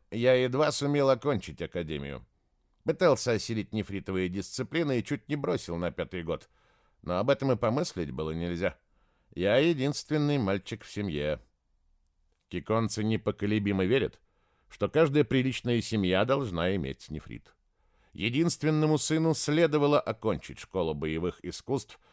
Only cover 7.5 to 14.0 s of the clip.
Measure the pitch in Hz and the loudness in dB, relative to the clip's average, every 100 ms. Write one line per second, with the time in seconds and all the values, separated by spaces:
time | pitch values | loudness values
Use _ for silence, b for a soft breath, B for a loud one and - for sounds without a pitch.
7.5 | 113 117 127 175 - 76 65 78 80 87 | 0 0 0 -2 -4 -6 -4 -4 -4 -4
8.5 | 85 90 - _ _ _ _ _ - 92 | -2 -2 -4 _ _ _ _ _ -4 2
9.5 | 120 160 156 135 147 - 151 147 143 98 | 4 2 2 -2 -2 -2 0 2 2 0
10.5 | 98 - 113 - - 101 73 76 76 - | -2 -4 -12 -10 -6 -4 -2 -2 -4 -8
11.5 | _ _ _ _ _ _ _ _ _ _ | _ _ _ _ _ _ _ _ _ _
12.5 | 90 - 110 110 - 107 110 - 101 104 | -8 0 0 0 0 0 0 -2 -2 0
13.5 | 107 101 98 95 131 | 0 2 2 2 2